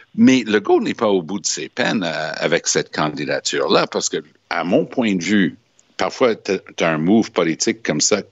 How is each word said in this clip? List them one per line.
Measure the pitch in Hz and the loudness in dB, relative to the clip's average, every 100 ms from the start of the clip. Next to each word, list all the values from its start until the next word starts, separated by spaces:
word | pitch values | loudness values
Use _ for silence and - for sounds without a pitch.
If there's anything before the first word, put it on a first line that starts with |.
| - - | -12 4
Mais | 117 131 | 6 6
Legault | 107 208 202 359 | 4 0 4 2
n'est | 196 | 2
pas | - 110 | 0 2
au | 98 | 2
bout | 82 98 | 0 -6
de | - | -6
ses | - - | -6 -8
peines, | - 131 113 | -4 -2 -2
euh, | 85 78 80 | -2 -4 -6
avec | 76 82 82 - | -4 -2 -2 0
cette | - - | -2 -2
candidature-là, | - 78 73 69 71 - 71 69 113 160 | -2 -4 -4 -4 -4 -4 -2 0 2 0
parce | 101 - | -4 -4
que, | 82 76 _ _ | -6 -8 _ _
à | 85 | -4
mon | 85 120 | 0 0
point | 180 - 117 | 0 -2 -2
de | 95 | -2
vue, | 85 104 82 - _ _ _ - | 0 0 0 -2 _ _ _ -6
parfois, | 92 - 127 110 | -6 0 0 0
t'as, | - 92 - - | -2 -4 -4 -4
t'as | 87 | -2
un | 80 | 0
move | 82 113 - | 2 2 2
politique | - 85 78 - - | 0 0 0 -2 -4
comme | - 78 | -4 -2
ça | - 104 - | 0 0 -4